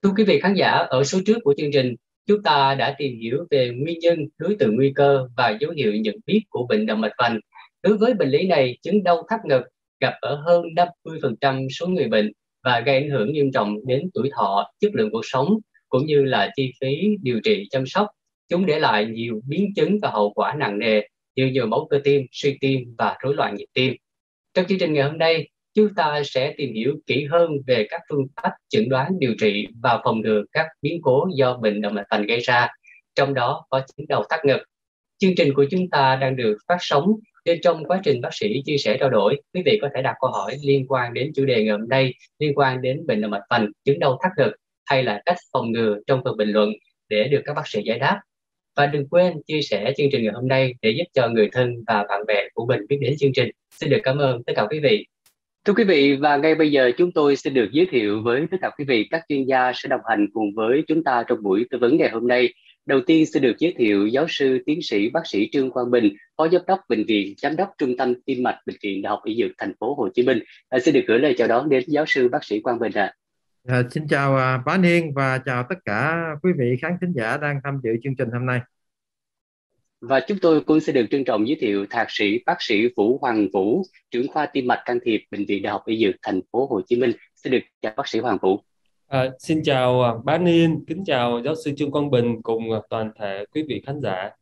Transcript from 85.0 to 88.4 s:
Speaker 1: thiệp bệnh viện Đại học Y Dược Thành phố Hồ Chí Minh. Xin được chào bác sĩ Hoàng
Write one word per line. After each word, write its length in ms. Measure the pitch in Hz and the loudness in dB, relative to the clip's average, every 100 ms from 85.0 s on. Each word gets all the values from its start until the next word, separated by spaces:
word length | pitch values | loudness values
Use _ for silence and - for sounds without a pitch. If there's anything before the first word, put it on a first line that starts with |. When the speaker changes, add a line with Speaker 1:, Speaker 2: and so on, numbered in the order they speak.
| 120 | 0
Speaker 1:
thiệp 160 | 107 _ | -2 _
bệnh 140 | 101 101 | -8 -4
viện 180 | 101 | -4
Đại 80 | 104 | -2
học 100 | 101 - | -6 -4
Y 200 | 110 104 | 0 0
Dược 100 | 92 | -2
Thành 200 | - 95 - | -4 -6 -4
phố 160 | 113 135 | -4 -2
Hồ 140 | 110 - | -4 -2
Chí 80 | 120 | 0
Minh. 160 | 127 113 _ _ | 0 -2 _ _
Xin 160 | 143 | -2
được 80 | 123 - _ | -2 -2 _
chào 120 | 110 107 | -8 -6
bác 100 | 139 | -4
sĩ 120 | 113 | -4
Hoàng 180 | 120 - | -2 0